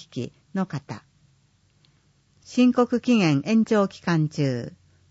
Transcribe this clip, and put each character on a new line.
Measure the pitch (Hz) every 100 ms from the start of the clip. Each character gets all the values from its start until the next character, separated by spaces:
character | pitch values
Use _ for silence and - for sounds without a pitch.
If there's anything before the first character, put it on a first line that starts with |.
| -
き | 127 120 _ _
の | 190
方。 | 185 147 - 107 _ _ _ _ _ _ _ _ _ _ _ _ _ _
申 | - - 247
告 | 240 240 240
期 | 240 233
限 | 165 139
延 | - 226
長 | 214 214 196
期 | -
間 | - 165 151
中、 | - 139 123 - - _ _ _